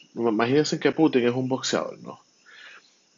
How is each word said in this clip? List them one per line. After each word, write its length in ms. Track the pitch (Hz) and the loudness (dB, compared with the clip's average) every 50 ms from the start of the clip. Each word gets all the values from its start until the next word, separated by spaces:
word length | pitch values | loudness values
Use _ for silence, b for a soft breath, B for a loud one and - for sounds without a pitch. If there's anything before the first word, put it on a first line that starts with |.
| B B - | B B -6
imagínense 680 | 107 117 117 104 107 117 120 135 151 151 147 175 151 | -2 0 0 0 0 2 2 2 2 2 2 0 -2
que 120 | - 143 131 | 0 0 2
Putin 360 | - 160 147 135 127 117 120 | 2 2 4 4 4 2 2
es 60 | 120 | 0
un 120 | 131 131 | 0 -2
boxeador, 520 | 127 131 123 - - - 85 - - - - | -2 -4 -4 -2 -2 -2 -2 -2 -4 -8 -12
¿no? 200 | 58 62 - - _ _ _ _ B B B B B B B B B B B B B _ _ | -16 -16 -18 -18 _ _ _ _ B B B B B B B B B B B B B _ _